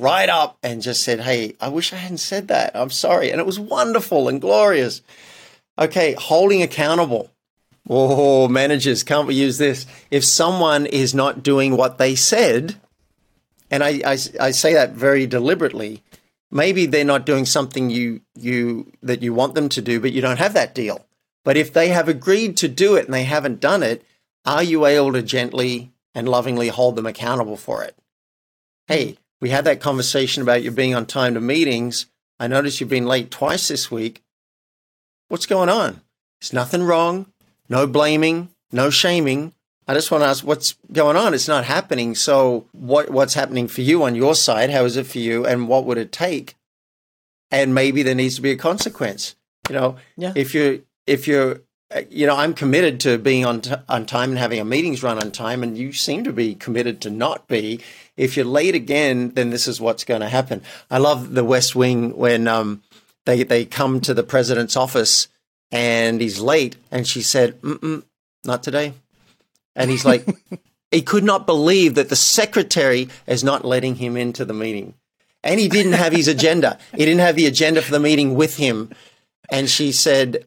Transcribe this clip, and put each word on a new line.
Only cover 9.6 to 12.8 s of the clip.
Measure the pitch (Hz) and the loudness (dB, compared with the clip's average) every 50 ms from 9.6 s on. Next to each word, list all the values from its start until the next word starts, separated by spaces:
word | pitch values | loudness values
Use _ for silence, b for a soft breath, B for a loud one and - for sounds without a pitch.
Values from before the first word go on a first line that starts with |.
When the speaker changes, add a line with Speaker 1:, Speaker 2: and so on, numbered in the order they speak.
| 147 139 127 131 - B B B B B | 0 0 0 -2 -8 B B B B B
Speaker 1:
If | 143 139 131 | 0 0 2
someone | - - - 165 175 190 180 170 156 147 143 143 | 2 2 2 2 2 2 2 2 2 2 2 0
is | - - 135 131 127 131 | 0 0 0 0 0 0
not | 139 135 139 - 131 131 | 0 0 0 -2 -2 0
doing | 139 139 135 135 135 131 | 2 2 2 2 2 2
what | 123 127 127 - | 2 2 0 2
they | - 131 131 131 | 0 0 0 2
said, | 127 - - 220 220 233 151 113 123 151 175 208 - | 0 0 2 2 4 4 4 2 0 -2 -4 -10 -14